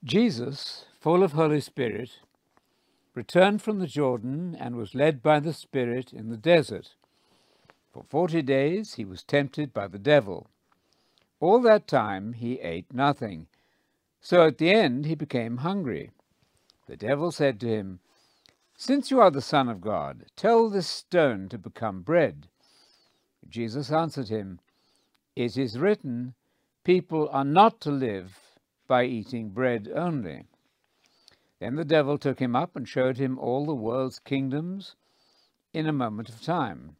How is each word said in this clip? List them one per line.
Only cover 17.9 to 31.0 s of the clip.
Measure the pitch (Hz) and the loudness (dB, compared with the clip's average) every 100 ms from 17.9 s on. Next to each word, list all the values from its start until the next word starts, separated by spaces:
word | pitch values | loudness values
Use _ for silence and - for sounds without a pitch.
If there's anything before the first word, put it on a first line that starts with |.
| 90 _ _ _ _ _ _ _ _ | -14 _ _ _ _ _ _ _ _
"Since | - 277 - | -2 -2 2
you | 262 | 6
are | 202 | 6
the | 139 | 6
Son | - 151 127 | 0 0 0
of | 104 | -4
God, | 95 98 71 67 - | -4 -4 -4 -10 -18
tell | - 196 233 226 | -4 2 4 4
this | 202 170 | 0 -4
stone | - - 175 151 107 95 | -8 -2 2 2 2 -8
to | 120 | -12
become | - - 113 95 | -14 -8 -8 -6
bread." | 90 170 139 117 - _ _ _ _ _ _ _ _ _ - | 0 2 2 -2 -20 _ _ _ _ _ _ _ _ _ -14
Jesus | 110 117 120 139 | -8 -6 -6 -2
answered | 156 165 139 113 | 0 0 -6 -6
him, | 110 98 90 _ _ _ _ _ _ _ - | -6 -6 -14 _ _ _ _ _ _ _ -6
"It | 120 113 | -4 -2
is | 135 110 | -4 0
written, | 180 208 139 120 123 - _ _ _ _ | 0 0 -2 -8 -8 -12 _ _ _ _
'People | - 180 180 160 147 | 2 2 2 -2 0
are | 139 | 0
not | 139 160 220 220 | 2 6 6 6
to | - | -4
live | 143 127 98 92 95 _ _ _ _ _ | -2 -2 -4 -8 -20 _ _ _ _ _
by | 127 | 2
eating | 123 120 101 123 110 | 2 -2 -6 -8 -8
bread | 98 127 120 104 | -2 0 0 -4
only.'" | - 175 151 95 67 - _ _ _ _ _ | -4 -4 -4 -6 -10 -16 _ _ _ _ _